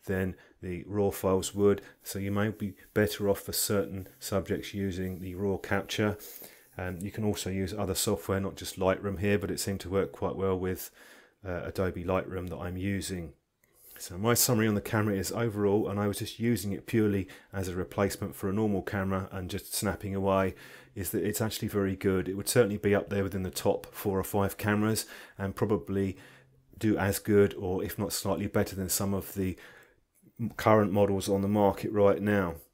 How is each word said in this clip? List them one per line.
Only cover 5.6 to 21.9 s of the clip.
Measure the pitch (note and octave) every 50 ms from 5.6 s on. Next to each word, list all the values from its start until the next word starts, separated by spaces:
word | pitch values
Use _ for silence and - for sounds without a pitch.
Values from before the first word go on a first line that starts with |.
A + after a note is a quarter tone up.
| - - G2+ G2 - - - - G#2+ G#2 G#2 - - - - - - - - - - _ _
Um, | - F#2 F#2 F#2 E2+
you | F#2 G2+
can | - - G#2+
also | G#2 G2+ - - G2+
use | F#2+ F#2+ F#2+ F2
other | G#2 G#2 G2+ F#2 F#2
software, | - - A2+ G#2 - - - G2 F#2+
not | G2 F#2+ D2+
just | - F2 - - -
Lightroom | F#2+ F#2 F#2+ - - G2+ F#2+ E2+
here, | G2 G2+ G2+
but | G2 G2 F2+
it | - -
seemed | - - G2 F#2+
to | - E2+
work | F#2+ G2 F#2 -
quite | - - G#2 F#2 B1
well | E2+ F#2+ F#2+ F#2+
with, | F2+ F2+ F#2 F#2 F2+ - - _ - - - - - - _ _ _ -
uh, | F#2 F2+ E2+ -
Adobe | - - - F#2+ F2+ E2 F2 E2+
Lightroom | F2 F#2 F#2 - - F2+ F#2 F2+ F2+
that | E2
I'm | - F2 F2+ F2+
using. | F#2 F#2 G2 G2+ F#2+ E2 - F#2+ F2+ E2+ D2+ - _ _ _ _ _ _ _ _ _ _ - - -
So | - - G2
my | F2+ G#2 A#2 A#2+
summary | A2+ - - B2+ G#2+ A2
on | A2 G#2
the | G2+
camera | - - - G#2+ G#2 A2 G2+
is | F#2+ F2 -
overall, | F#2 G#2+ A#2 A#2 G2+ G#2 G#2 G2+ G2 G#2+ -
and | - G2 G2+
I | G#2
was | G#2 G2
just | - A#2 - - -
using | A2 A#2+ A#2+ G2 F2+ G2+ G2
it | D2 -
purely | - - A2+ G#2+ G#2 G2 G2 F#2 - - - - _ -
as | G2 F#2
a | F#2 F2
replacement | F#2 F2 - - - G2+ G2 - - G#2+ G2+ -
for | - - G2
a | F#2+
normal | G#2+ A2 G#2+ G2+ F#2+
camera | F2 - - G2+ F#2+ F#2+ G2 F#2+ F#2+ -
and | - G2 F#2 F2
just | G2 F#2+ - - -
snapping | - - G2+ F#2 - - G2+ G2
away, | G2 F#2+ G2 F#2+ F#2+ F#2+ F#2 F#2 - - - - - - - _
is | G#2+ F#2+ -
that | - G#2 E2+
it's | G#2 G#2 -
actually | A#2 G#2+ - - - G2+
very | - G#2 G2 F#2+